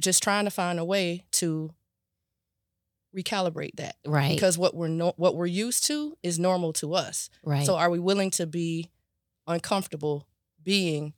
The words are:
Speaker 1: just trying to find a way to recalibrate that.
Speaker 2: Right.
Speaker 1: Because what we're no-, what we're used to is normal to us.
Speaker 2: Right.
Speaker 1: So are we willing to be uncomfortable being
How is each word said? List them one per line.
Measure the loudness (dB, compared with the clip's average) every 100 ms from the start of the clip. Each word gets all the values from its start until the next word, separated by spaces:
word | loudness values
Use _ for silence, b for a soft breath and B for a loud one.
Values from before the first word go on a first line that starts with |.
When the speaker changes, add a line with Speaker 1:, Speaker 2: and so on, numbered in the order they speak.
Speaker 1:
just | 0 2
trying | 2 2 0
to |
find | -2 -2 -2
a | 0
way | 0 0 -4 -4
to | -2 0 -2 -6 -12 _ _ _ _ _ _ _ _ _ _ _ _ _
recalibrate | -8 -4 0 0 -2 -8 -8
that. | -12 -10 0
Speaker 2:
Right. | 2 4
Speaker 1:
Because | 4 4 4
what | 2
we're | 2 -2
no-, | 0 0 2
what | 2 2
we're | 0
used | 0 -2 0 0
to | -2 -4 -6
is | -4 0
normal | 2 2 0
to | -4 -2
us. | -2 -2 -6 -10 -10
Speaker 2:
Right. | -2 0 2
Speaker 1:
So | 4
are | 4
we | 2
willing | 2 2 0
to | 0 -2
be | -2 -2 -4 -8 _ _ _ _ _ -4
uncomfortable | -4 0 -2 -2 -4 -4 -4 -6 _ _ _
being | 0 2 2 -2 -4